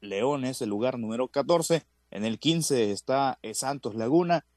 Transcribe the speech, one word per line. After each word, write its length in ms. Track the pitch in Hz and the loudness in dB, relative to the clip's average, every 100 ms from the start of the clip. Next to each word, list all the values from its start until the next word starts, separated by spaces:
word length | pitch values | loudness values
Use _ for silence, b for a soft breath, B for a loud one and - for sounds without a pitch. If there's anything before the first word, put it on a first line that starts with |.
León 460 | 101 98 131 143 127 | -8 -2 0 0 -4
es 160 | 131 | -4
el 80 | 113 | -4
lugar 280 | 101 127 123 | -2 -2 -2
número 300 | 110 117 127 | -6 -4 -2
catorce. 540 | 143 131 170 160 165 - _ _ | -2 2 2 4 0 -2 _ _
En 140 | 101 | -6
el 140 | 110 110 | -4 0
quince 520 | 156 165 151 131 104 | 0 2 2 2 2
está, 480 | 98 - 131 135 - | 0 0 0 0 -2
eh, 100 | 110 | -8
Santos 420 | 107 135 143 117 110 | -6 -4 -4 -6 -4
Laguna. 500 | 113 165 175 170 _ | 2 4 4 0 _